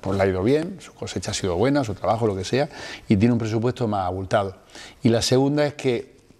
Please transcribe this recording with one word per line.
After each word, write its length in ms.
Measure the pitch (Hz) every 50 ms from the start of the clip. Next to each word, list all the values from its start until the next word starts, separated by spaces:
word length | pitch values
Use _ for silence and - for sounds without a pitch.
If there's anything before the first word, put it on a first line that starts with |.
pues, 160 | - 95 98 98
le 60 | 98
ha 20 |
ido 160 | 98 92 92
bien, 360 | 95 120 139 156 165 185 196 151
su 120 | - - -
cosecha 360 | - - - - 101 - 113
ha 40 | 104
sido 220 | - - 92 85
buena, 280 | 87 113 135 143 147 131
su 100 | 107 95
trabajo, 320 | - - 95 110 110 117
lo 80 | 107 95
que 80 | 98 92
sea, 240 | - 120 127 147 - - - - - - - - -
y 80 | 113
tiene 160 | 98 110 120
un 60 | 123 110
presupuesto 480 | 113 107 110 113 113 123 - - 120 107
más 180 | 104 98 92
abultado. 500 | 90 92 95 98 92 117 107 101 95 92 - - - - - - - - -
Y 60 | - 117
la 120 | 113 113
segunda 420 | - - 127 127 139 139 147 147 147
es 80 | 143 143
que 420 | - - 131 120 113 - - - - _ _ _